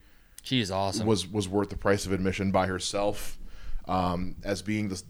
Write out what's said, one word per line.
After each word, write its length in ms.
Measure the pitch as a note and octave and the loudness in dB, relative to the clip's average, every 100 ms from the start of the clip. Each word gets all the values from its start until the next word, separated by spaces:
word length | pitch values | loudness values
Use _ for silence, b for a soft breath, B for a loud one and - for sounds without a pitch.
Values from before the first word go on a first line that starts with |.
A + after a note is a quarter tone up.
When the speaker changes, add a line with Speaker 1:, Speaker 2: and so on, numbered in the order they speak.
| b b b b | b b b b
Speaker 1:
She's 280 | - B2+ F#2+ | -2 0 0
awesome. 360 | F#2+ G2 A2+ A2 | 0 0 0 2
Speaker 2:
was, 200 | G2+ F2+ | 2 2
was 220 | G#2 F#2 | -2 2
worth 200 | G2+ G2+ | 0 0
the 60 | - | 0
price 300 | G#2 G2+ F#2 | 2 2 2
of 60 | |
admission 380 | F#2+ F#2+ F2+ G2 | 0 0 0 2
by 140 | F#2+ F#2 | 2 2
herself, 720 | F2+ - G2+ G2+ - - - b b b b - | 0 -2 0 0 0 -4 -6 b b b b 2
um, 480 | F#2 F2+ F2 F2+ D#2+ | 2 2 0 -2 -4
as 180 | F#2+ F#2 | -4 -2
being 260 | F#2+ G#2+ G#2 | -2 -2 -2
the, 140 | F#2 | -4